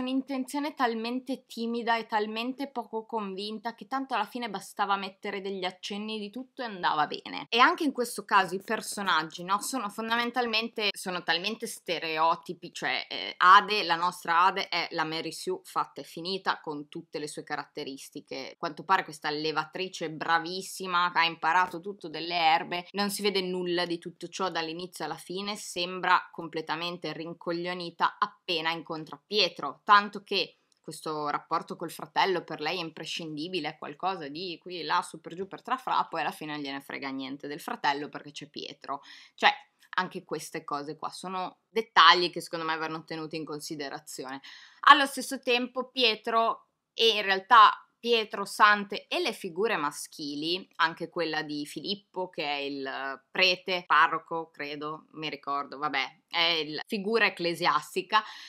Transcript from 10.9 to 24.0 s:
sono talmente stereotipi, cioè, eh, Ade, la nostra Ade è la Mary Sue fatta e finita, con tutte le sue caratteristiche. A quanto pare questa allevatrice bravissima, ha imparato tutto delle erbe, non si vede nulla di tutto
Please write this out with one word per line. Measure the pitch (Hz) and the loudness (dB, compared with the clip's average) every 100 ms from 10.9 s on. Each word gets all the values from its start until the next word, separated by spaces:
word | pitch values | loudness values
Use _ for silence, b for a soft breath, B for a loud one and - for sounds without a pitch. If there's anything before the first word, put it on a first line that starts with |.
sono | - 196 180 | -2 -4 -4
talmente | 170 165 196 214 220 | 0 0 -2 -6 -8
stereotipi, | - - 160 160 156 165 170 - 165 170 | -8 -6 -4 -2 2 2 2 -4 -12 -14
cioè, | - 147 127 - | -6 -2 -2 -4
eh, | - 95 - | -6 -8 4
Ade, | 180 202 196 214 | 10 10 10 2
la | 170 165 | 2 2
nostra | 180 180 - 165 | 0 -2 2 4
Ade | 185 190 196 | 4 4 -2
è | 175 - | -2 -2
la | 170 160 | -2 -2
Mary | 160 160 | -4 -6
Sue | 160 - 185 | -6 -6 -6
fatta | - - 147 - | -4 -4 -4 -6
e | |
finita, | 143 - 170 190 190 156 | -14 -10 -6 -4 -2 -4
con | - 147 147 | -6 -10 -10
tutte | 170 165 160 | -14 -10 -8
le | 151 | -8
sue | - | -10
caratteristiche. | 151 151 147 - 139 135 - 151 - 139 123 | -8 -8 -8 -10 -10 -10 -14 -16 -12 -12 -12
A | - | -8
quanto | 170 151 | -8 -6
pare | 156 185 | 0 2
questa | 170 151 156 | 0 -6 -4
allevatrice | 147 156 151 151 185 185 - 160 | -2 0 -2 -2 -4 -6 -6 -8
bravissima, | 156 151 165 160 180 190 - 190 175 175 | -4 2 2 2 -8 -10 -8 -2 2 2
ha | 160 165 | 4 2
imparato | 170 160 175 180 170 | 2 2 4 2 -2
tutto | 185 202 170 | -8 -10 -10
delle | 151 165 175 | -8 -4 2
erbe, | 160 165 147 175 175 | 4 4 2 -6 -4
non | 196 202 | -2 -2
si | 202 | 0
vede | 202 190 | 0 0
nulla | 185 185 180 175 175 | 0 -2 0 0 0
di | |
tutto | 170 | -4